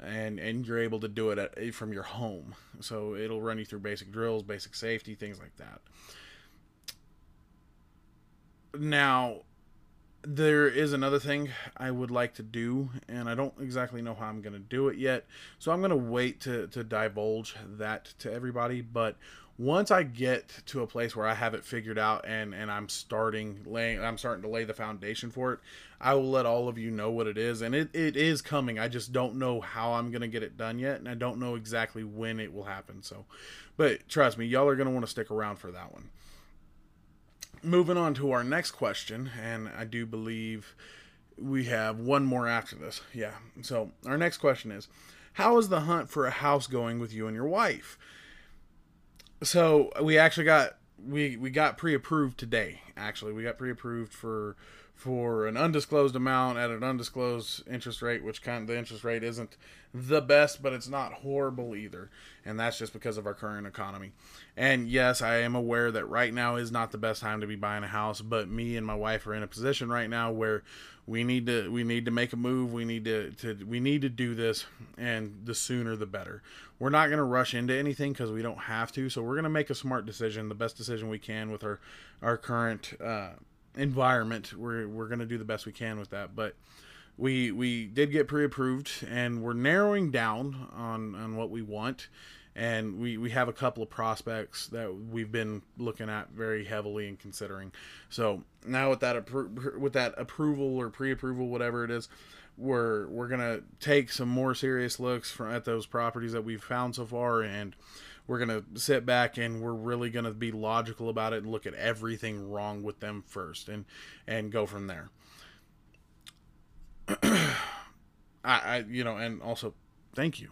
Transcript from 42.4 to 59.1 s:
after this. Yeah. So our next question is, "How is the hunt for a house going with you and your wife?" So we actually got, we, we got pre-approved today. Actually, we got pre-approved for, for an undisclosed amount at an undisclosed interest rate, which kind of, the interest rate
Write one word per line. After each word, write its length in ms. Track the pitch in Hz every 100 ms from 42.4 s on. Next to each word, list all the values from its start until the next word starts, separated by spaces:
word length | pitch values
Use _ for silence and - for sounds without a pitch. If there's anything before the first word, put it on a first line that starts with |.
| 117
after 280 | 117 - -
this. 260 | 76 - -
Yeah. 220 | 120 107 - - -
So 260 | 110 120 104 - 123
our 120 | 143
next 180 | 170 -
question 340 | 147 127 113
is, 160 | 101 - - - - -
"How 240 | - 214 240
is 120 | 208
the 120 | 175
hunt 280 | 156 170 127
for 160 | 151 139
a 40 |
house 360 | - 143 143 127
going 320 | 127 117 117
with 120 | 117
you 140 | 110 110
and 100 | 110
your 120 | 139
wife?" 500 | 190 214 107 - - - - - - - - - - _ _ - - - -
So 480 | 147 175 165 151 127 -
we 160 | 156 156
actually 280 | 160 170 156
got, 320 | 156 131 - _ -
we, 340 | 110 147 143 117
we 120 | 131
got 280 | 135 151 -
pre-approved 640 | 165 139 - 156 135 -
today. 420 | 117 113 101 92 - -
Actually, 380 | 104 104 107
we 100 | 107
got 140 | 117 117
pre-approved 540 | 127 120 120 117 113
for, 440 | - 113 110 104 - - - - -
for 500 | 131 127 120 113 107
an 100 | 113
undisclosed 580 | 165 156 - 151 139 127
amount 420 | 131 131 127 120
at 140 | 120
an 120 | 113
undisclosed 840 | 127 127 117 127 123 117 107 - -
interest 340 | 123 120 110
rate, 220 | 120 117
which 180 | 104 107
kind 220 | - 120
of, 40 | 110
the 100 | 120
interest 260 | 113 110
rate 200 | 120